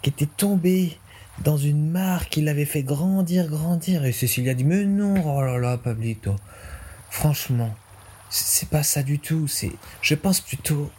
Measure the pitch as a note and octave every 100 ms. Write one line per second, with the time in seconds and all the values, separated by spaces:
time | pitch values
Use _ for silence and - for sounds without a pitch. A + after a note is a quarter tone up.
0 | C#3+ - D3 - G3+ F#3+ F3 F#3 F3+ -
1 | - - - - D3+ D3+ D3 D3 D3+ F3
2 | F#3+ F3+ - D3+ D3+ D3 D3 D3+ C3+ C#3+
3 | F#3 F#3+ F3 F3+ E3 D#3 E3 E3+ F#3 F3
4 | C3+ A#2 B2 B2 B2+ B2+ C#3 F#3 G3+ G3
5 | G3+ G3 D#3 C#3 C3 B2 B2 B2 B2 A2+
6 | A2+ A2 G2 G2 - - - - - -
7 | - - D3+ C#3+ - B2 A2+ G#2+ - -
8 | - - - - - - - D3+ D3 D3
9 | C#3 D3 - D#3+ D3 - G2 - - -
10 | - D3+ G3 F#3 - C3+ - D3 C#3+